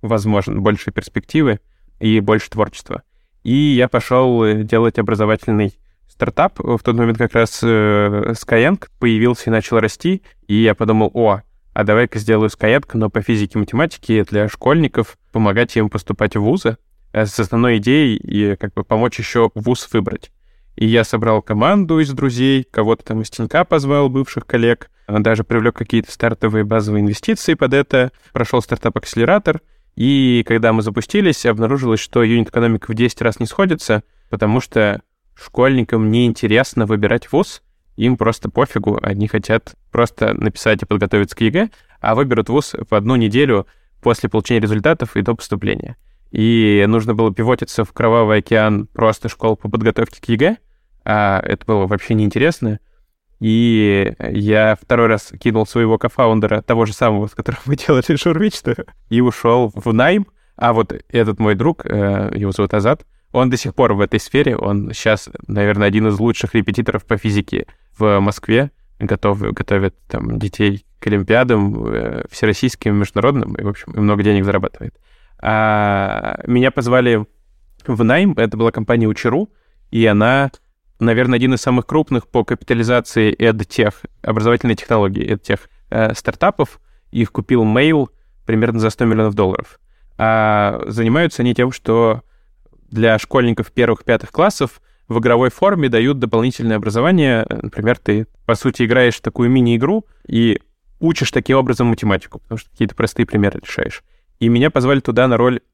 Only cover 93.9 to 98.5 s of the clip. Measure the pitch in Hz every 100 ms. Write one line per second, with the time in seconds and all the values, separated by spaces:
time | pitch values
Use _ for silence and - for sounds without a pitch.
93.9 | 110 - 113 - - 190 - 135 - _
94.9 | _ _ 113 117 117 127 - 196 196 139
95.9 | 117 123 143 117 113 120 - 117 107 107
96.9 | 107 143 185 143 117 - - 110 - 107
97.9 | 123 - 107 110 _ -